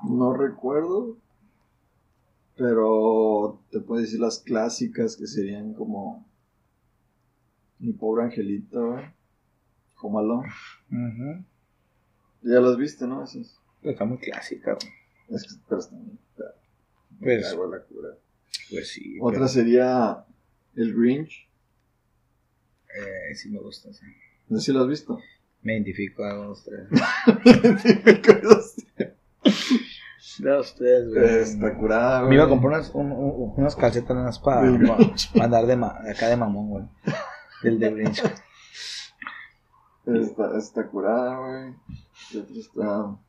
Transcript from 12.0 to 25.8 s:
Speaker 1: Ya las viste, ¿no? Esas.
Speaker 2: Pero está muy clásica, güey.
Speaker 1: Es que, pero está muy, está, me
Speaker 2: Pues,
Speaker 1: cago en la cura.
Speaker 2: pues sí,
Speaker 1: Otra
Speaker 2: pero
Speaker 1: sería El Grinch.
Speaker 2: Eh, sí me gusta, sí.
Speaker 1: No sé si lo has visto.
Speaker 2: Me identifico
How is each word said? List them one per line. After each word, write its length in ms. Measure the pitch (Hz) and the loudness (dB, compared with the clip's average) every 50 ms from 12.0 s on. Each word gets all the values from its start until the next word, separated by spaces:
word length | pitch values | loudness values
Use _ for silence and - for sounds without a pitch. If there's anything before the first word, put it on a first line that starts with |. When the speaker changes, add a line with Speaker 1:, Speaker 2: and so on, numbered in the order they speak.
| _ _ _ _ _ _ _ _ | _ _ _ _ _ _ _ _
Speaker 1:
Ya 180 | - 117 120 127 | -2 2 4 4
las 160 | 127 127 123 | 6 4 2
viste, 300 | 120 139 147 147 - 127 | 0 -2 -6 -6 -8 -10
¿no? 180 | 123 131 139 139 | -8 -8 -10 -12
Esas. 340 | 135 - 123 117 _ _ _ _ _ _ _ | -14 -14 -16 -18 _ _ _ _ _ _ _
Speaker 2:
Pero 120 | _ 151 | _ -10
está 120 | 131 - 101 | -6 -4 -4
muy 140 | 113 127 123 | -6 -6 -6
clásica, 560 | - - - - - - - - - - - - | -8 -12 -12 -12 -12 -14 -14 -8 -6 -6 -6 -6
güey. 120 | - - - _ _ _ _ _ _ _ | -8 -16 -18 _ _ _ _ _ _ _
Speaker 1:
Es 140 | 226 - - | -12 -12 -12
que, 160 | - - - _ _ | -12 -20 -20 _ _
pero 120 | - - | -8 -8
está 160 | - - - | -6 -12 -18
muy, 220 | - - - - - _ _ | -20 -20 -20 -20 -20 _ _
está, 140 | _ - - - - _ _ _ _ _ _ _ _ _ _ _ - - | _ -18 -18 -18 -18 _ _ _ _ _ _ _ _ _ _ _ -20 -8
me 0 | - | -2
Speaker 2:
Pues, 240 | 123 120 107 98 - | -2 -2 0 -2 -6
Speaker 1:
cago 140 | - - 92 | -8 -8 -8
en 40 | 87 | -8
la 80 | 87 92 | -10 -12
cura. 280 | - _ - - 76 - - _ _ _ _ _ _ _ - - - - | -16 _ -20 -16 -16 -16 -18 _ _ _ _ _ _ _ -16 -16 -14 -10
Speaker 2:
pues 180 | 101 - - - | -12 -10 -10 -10
sí, 300 | - - - - - - | -16 -16 -16 -16 -12 -4
Speaker 1:
Otra 180 | 120 120 107 127 | -2 -2 0 0
Speaker 2:
pero 80 | 135 127 | -2 0
Speaker 1:
sería 760 | 131 131 117 117 120 123 127 127 127 127 117 104 - - - _ _ _ _ _ _ _ _ _ _ | 2 2 4 4 4 4 4 4 2 0 0 0 -2 -6 -14 _ _ _ _ _ _ _ _ _ _
El 180 | - 117 113 101 | -4 -4 -2 0
Grinch. 540 | 113 117 120 131 143 156 156 - - _ _ _ _ _ _ _ _ _ _ _ _ _ _ _ _ _ _ _ _ _ _ _ _ _ _ _ _ _ _ - | 2 2 2 2 0 -4 -10 -14 -20 _ _ _ _ _ _ _ _ _ _ _ _ _ _ _ _ _ _ _ _ _ _ _ _ _ _ _ _ _ _ -16
Speaker 2:
Eh, 380 | 101 101 98 95 95 - - - | -14 -14 -12 -12 -12 -12 -12 -14
sí 160 | 104 - 107 | -14 -12 -12
me 80 | 104 98 | -12 -12
gusta, 340 | - 104 - - _ 104 | -12 -14 -18 -20 _ -20
sí. 120 | - _ - - - _ _ _ _ _ _ _ | -20 _ -20 -20 -20 _ _ _ _ _ _ _
Speaker 1:
No 100 | 110 110 | -4 -2
sé 80 | - | 0
si 60 | - | 2
lo 100 | 135 131 | 2 4
has 60 | 127 127 | 4 2
visto. 300 | 147 151 - - 123 - - - _ _ _ _ _ _ | 0 -4 -6 -10 -10 -10 -10 -20 _ _ _ _ _ _
Speaker 2:
Me 100 | _ 110 110 | _ -4 -4
identifico 480 | 110 | -2